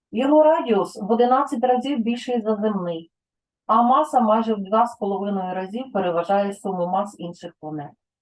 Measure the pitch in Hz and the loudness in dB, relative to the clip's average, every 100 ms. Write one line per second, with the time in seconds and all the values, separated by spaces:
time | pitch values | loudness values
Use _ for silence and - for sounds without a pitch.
0 | _ 208 277 302 311 330 247 202 170 - | _ -2 4 6 6 4 2 0 0 -6
1 | 196 226 240 254 226 254 254 254 269 269 | -2 2 4 2 0 -2 0 0 0 -4
2 | 226 240 - 247 214 208 214 202 175 165 | -2 -4 -4 -4 -2 -2 0 -2 -4 -8
3 | 165 _ _ _ _ _ - 226 240 277 | -12 _ _ _ _ _ 0 2 4 4
4 | 302 262 220 220 226 208 190 220 240 - | 2 2 4 2 2 -2 0 0 0 -2
5 | 196 202 202 196 185 185 185 220 262 196 | -4 -4 -4 -4 -4 -6 -6 -8 -6 -2
6 | 180 170 175 196 202 202 202 180 175 185 | -2 -2 0 0 0 -4 -6 -4 -2 -2
7 | 208 - 175 170 175 - 151 151 143 _ | -4 -8 -12 -12 -16 -14 -12 -10 -12 _
8 | _ _ | _ _